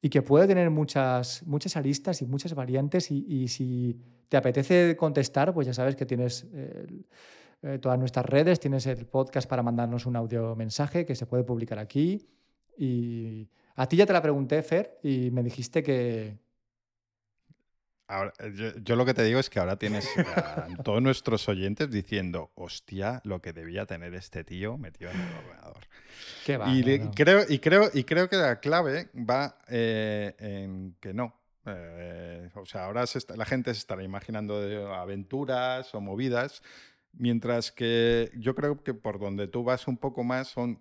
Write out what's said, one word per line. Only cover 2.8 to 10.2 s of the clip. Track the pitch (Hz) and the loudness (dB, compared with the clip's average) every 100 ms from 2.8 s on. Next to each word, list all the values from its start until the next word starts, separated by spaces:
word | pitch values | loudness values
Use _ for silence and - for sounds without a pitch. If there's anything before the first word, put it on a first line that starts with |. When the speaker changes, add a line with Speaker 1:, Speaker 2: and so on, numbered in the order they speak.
| 143 180 175 | 2 0 0
Speaker 1:
y, | 143 139 | -4 -2
y | 139 127 | -2 -2
si | - 127 123 123 120 - _ _ | -2 -2 0 -2 -2 -10 _ _
te | 139 | 2
apetece | 131 127 135 180 170 170 | 4 2 4 6 6 4
contestar, | 160 143 131 - 156 | 2 2 2 2 2
pues | 175 127 | 2 -2
ya | |
sabes | 123 131 139 | 0 0 0
que | 131 | -2
tienes, | 123 123 120 202 | 0 0 -4 -12
eh, | 175 135 - - - - - - - - _ | -12 -12 -12 -14 -16 -18 -20 -20 -20 -20 _
eh, | 143 135 | -8 -2
todas | 131 127 | 2 2
nuestras | 127 123 123 | 2 0 4
redes, | 135 160 170 | 6 6 4
tienes | 143 135 127 | 2 0 0
el | 120 113 | -4 -2
podcast | 131 135 143 123 | 0 0 0 -2
para | 127 | 0
mandarnos | 120 117 120 120 127 | 0 0 0 -2 -2
un | |
audio | 120 | -2